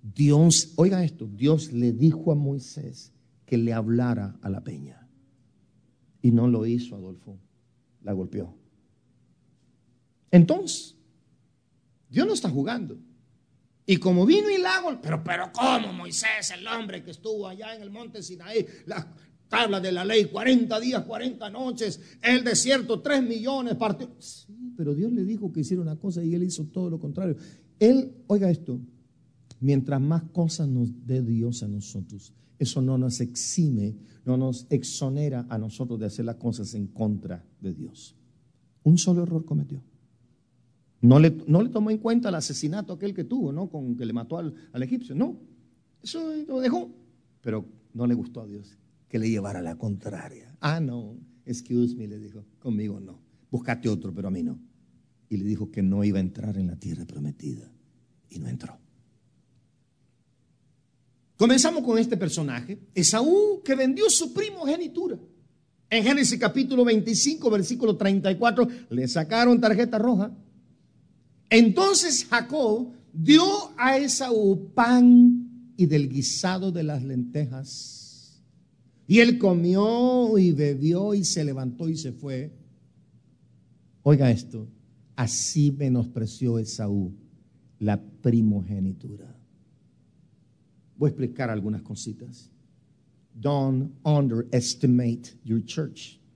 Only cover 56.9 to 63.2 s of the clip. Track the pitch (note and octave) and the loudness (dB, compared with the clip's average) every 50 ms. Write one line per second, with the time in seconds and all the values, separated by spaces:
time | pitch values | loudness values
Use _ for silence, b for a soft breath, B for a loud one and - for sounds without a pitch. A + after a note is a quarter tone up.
56.9 | E2 D#2 F2 E2 - D2+ D2 D2 C#2+ - - C#2+ - A1 - - - _ _ _ | -10 -10 -10 -14 -12 -10 -8 -8 -10 -10 -10 -12 -10 -12 -14 -20 -20 _ _ _
57.9 | _ _ _ _ _ _ _ _ - E2+ D2 A#1+ B1 B1 - - - - _ _ | _ _ _ _ _ _ _ _ -16 -12 -10 -10 -10 -10 -10 -14 -18 -18 _ _
58.9 | _ _ _ _ _ _ _ _ _ _ _ _ _ _ _ _ _ _ _ _ | _ _ _ _ _ _ _ _ _ _ _ _ _ _ _ _ _ _ _ _
59.9 | _ _ _ _ _ _ _ _ _ _ _ _ _ _ _ _ _ _ _ _ | _ _ _ _ _ _ _ _ _ _ _ _ _ _ _ _ _ _ _ _
60.9 | _ _ _ _ _ _ _ _ _ _ - A#3 C4 C4+ B3+ E4 E4+ D#4+ B3 B3 | _ _ _ _ _ _ _ _ _ _ 4 6 6 6 4 2 2 0 -2 2
61.9 | A3+ A3+ A#3+ A#3+ A#3+ F3+ F#3+ D3+ - E3 D#3 C#3 B2 A#2+ A#2+ C#3+ G3 - - _ | 2 2 2 2 0 -2 -2 -4 -4 -4 -4 -4 -6 -8 -8 -10 -14 -16 -16 _
62.9 | _ F#3+ E3+ - - A3 | _ 0 0 2 2 2